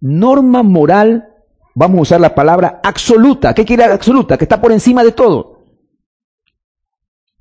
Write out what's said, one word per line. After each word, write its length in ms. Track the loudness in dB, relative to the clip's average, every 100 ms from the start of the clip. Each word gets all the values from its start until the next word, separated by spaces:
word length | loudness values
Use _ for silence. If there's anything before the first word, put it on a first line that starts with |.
norma 600 | -6 -2 0 2 2 2
moral, 680 | 2 2 2 2 0 -2 -6 _ _ _ _
vamos 240 | -4 -2 0
a 40 |
usar 180 | 0 2
la 120 | 0
palabra 460 | 0 0 0 -2 -4
absoluta. 680 | -6 -6 0 2 2 0 -2
¿Qué 120 | -2
quiere 180 | -2 2
absoluta? 540 | 0 0 0 -2 0 -4
Que 60 |
está 160 | -2 -2
por 100 | 0
encima 320 | 0 0 2
de 80 | 0
todo. 560 | 2 0 -2 -6 _ _ _ _ _ _ _ _ _ _ _ _ _ _ _ _ _ _ _